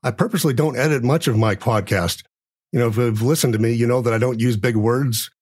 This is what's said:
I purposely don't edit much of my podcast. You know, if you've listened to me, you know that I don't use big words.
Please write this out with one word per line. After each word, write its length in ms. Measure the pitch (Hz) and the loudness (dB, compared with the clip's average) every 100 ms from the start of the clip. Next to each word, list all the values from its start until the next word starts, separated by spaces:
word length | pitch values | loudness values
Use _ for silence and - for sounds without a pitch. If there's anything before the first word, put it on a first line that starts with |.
I 80 | 131 | -4
purposely 440 | 110 220 190 151 | -2 -2 0 0
don't 220 | 127 156 127 | 2 0 0
edit 260 | 143 147 | 0 0
much 240 | 120 160 147 | 2 0 2
of 100 | 110 | 2
my 200 | 110 98 | 0 0
podcast. 680 | - 110 92 101 87 - - _ _ _ _ | 0 -2 0 -2 -2 -4 -12 _ _ _ _
You 80 | 143 | -2
know, 80 | 120 | 0
if 80 | 110 | 0
you've 260 | 120 110 | 0 0
listened 300 | 117 156 131 | 0 2 0
to 40 | 110 | 0
me, 140 | 113 | 0
you 140 | 117 117 | 0 0
know 160 | 123 | 0
that 100 | 120 | 0
I 60 | 113 | 0
don't 220 | 123 120 | 0 0
use 160 | 120 113 | 0 0
big 200 | 123 110 | 0 0
words. 540 | 107 123 139 113 - _ | 2 0 0 -4 -8 _